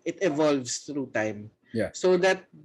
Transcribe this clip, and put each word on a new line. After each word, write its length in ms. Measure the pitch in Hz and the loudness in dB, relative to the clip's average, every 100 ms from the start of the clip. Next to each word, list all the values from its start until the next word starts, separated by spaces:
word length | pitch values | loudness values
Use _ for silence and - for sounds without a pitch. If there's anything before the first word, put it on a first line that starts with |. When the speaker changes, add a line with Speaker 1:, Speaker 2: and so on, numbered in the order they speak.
Speaker 1:
it 160 | - 165 | -10 -2
evolves 640 | 185 147 151 143 120 - | -2 2 2 2 -2 -8
through 240 | - 143 127 113 | -8 -8 -6 -4
time. 320 | 110 104 107 _ _ | -4 -6 -14 _ _
Speaker 2:
Yeah. 240 | 113 95 - | -4 -4 0
Speaker 1:
So 240 | 185 185 | 2 4
that, 240 | 185 185 - 160 | 4 0 -4 -12